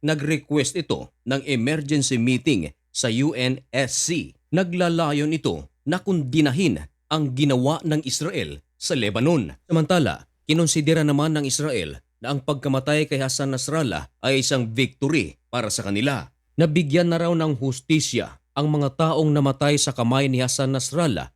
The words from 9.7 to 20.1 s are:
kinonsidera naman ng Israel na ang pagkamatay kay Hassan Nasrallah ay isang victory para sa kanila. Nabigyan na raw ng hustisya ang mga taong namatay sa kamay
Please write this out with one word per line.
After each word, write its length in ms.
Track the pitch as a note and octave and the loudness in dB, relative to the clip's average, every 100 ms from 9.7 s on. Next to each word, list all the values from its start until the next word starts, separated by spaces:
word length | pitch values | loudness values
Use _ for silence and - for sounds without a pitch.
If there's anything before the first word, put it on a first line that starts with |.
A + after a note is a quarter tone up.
| E3 D3+ F3+ B2 B1+ - _ - | 0 2 2 2 -2 -10 _ 0
kinonsidera 560 | D#3 E3 D#3+ D3+ D#3+ D3 | 2 2 2 2 2 4
naman 320 | C#3+ D3+ D3+ | 2 2 0
ng 80 | C#3+ | -2
Israel 560 | B2+ D3 A#2+ D#2+ C2+ _ _ | -4 -2 -4 -4 -8 _ _
na 160 | A#2 | -6
ang 80 | C#3 | -6
pagkamatay 640 | C3 C#3+ C#3+ C3+ C3 D3+ D3+ | -4 -4 0 -2 0 0 0
kay 160 | C3+ | -2
Hassan 320 | C3 - C#3 | -2 -2 -2
Nasrallah 560 | C3 - D#3 C#3+ D#2 C#2 _ A#2+ | -4 -4 -2 -2 -4 -8 _ 0
ay 160 | C3+ | 2
isang 320 | B2+ C3+ A#2 | 2 0 0
victory 640 | A2 B2+ - C#3 D#3 F2 - _ | 0 0 0 0 0 -2 -8 _
para 160 | A#2+ G#2+ | -6 -4
sa 160 | - G2 | -4 -2
kanila. 480 | G2+ C3 C3 D2 _ _ - | -2 0 -2 -8 _ _ 0
Nabigyan 560 | E3 D3+ D#3 D3+ F3 | 2 2 2 2 2
na 80 | E3 | 0
raw 80 | E3+ | 0
ng 320 | E3+ D#3+ C#3 | 0 0 0
hustisya 800 | C3+ B2+ _ D#3 C#3 A#2 - - _ - | -2 -4 _ 0 2 -2 -4 -10 _ -4
ang 160 | D3 | 0
mga 240 | D3+ C#3+ C3 | 2 0 0
taong 320 | D#3+ D#3 D#3 | 0 2 2
namatay 480 | D3 C#3 C3 D3 D3 | 4 2 2 2 2
sa 160 | D3 | 0
kamay 320 | C3 A#2 | 0 2